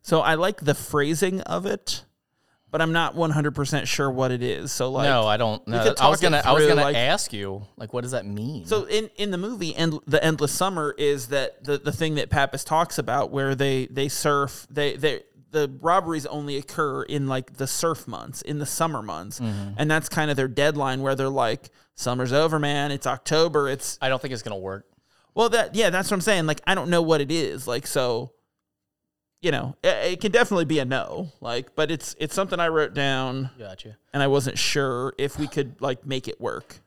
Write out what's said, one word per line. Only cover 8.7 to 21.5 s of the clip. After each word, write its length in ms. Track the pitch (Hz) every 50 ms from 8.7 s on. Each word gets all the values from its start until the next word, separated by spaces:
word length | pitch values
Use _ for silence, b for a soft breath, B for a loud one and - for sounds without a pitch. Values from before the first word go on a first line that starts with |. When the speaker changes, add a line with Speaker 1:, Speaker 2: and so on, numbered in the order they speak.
| 220 208 -
Speaker 1:
in, 240 | - - 214 220 214 _
in 140 | - 202 208
the 60 | 185
movie, 380 | 175 185 220 254 202 175 160 -
End-, 240 | - 165 165 156 151 _
The 160 | 147 143 151 -
Endless 280 | 156 160 139 147 143
Summer 440 | - - 180 196 190 165 151 147 -
is 300 | - 147 143 143 135 123
that 360 | 117 143 139 131 - - - -
the, 140 | 139 143 139
the 120 | - 147
thing 240 | - - 160 160 156
that 140 | 143 - -
Pappas 340 | - 147 139 139 - 135 -
talks 340 | - 156 160 170 165 -
about 320 | - 127 110 120 139 127 -
where 240 | - 139 139 135 139
they, 320 | 127 139 139 135 131 127
they 200 | - 127 135 135
surf, 580 | 143 - - - 151 143 143 139 131 - - - _
they, 260 | - 147 147 143 -
they, 280 | 135 143 151 127 - - _ _ - - _
the 200 | - 156 147 139 131 131
robberies 440 | 135 165 175 190 170 160 165 156 131
only 300 | - - 151 147 143 143
occur 460 | 139 147 - - 170 156 143 131 135 127
in, 240 | - 147 143 139
like, 300 | 135 131 131 131 - -
the 100 | - 139
surf 400 | 131 - - 175 165 160 - -
months, 340 | - 107 58 57 - 127 - -
in 160 | - 147 147
the 60 | 147
summer 340 | 143 - - 165 165 147 120
months. 380 | 107 104 82 78 90 104 - -
Speaker 2:
Mm-hmm. 340 | 123 110 101 101 98 101 101
Speaker 1:
And 120 | 107 151 151
that's 160 | 156 160 151 -
kind 200 | - 170 151 151
of 60 | 143
their 100 | 135 131
deadline 540 | 131 117 - 143 151 151 147 139 135 131 131
where 140 | 135 135 135
they're 120 | 131 135
like, 420 | 135 139 131 123 110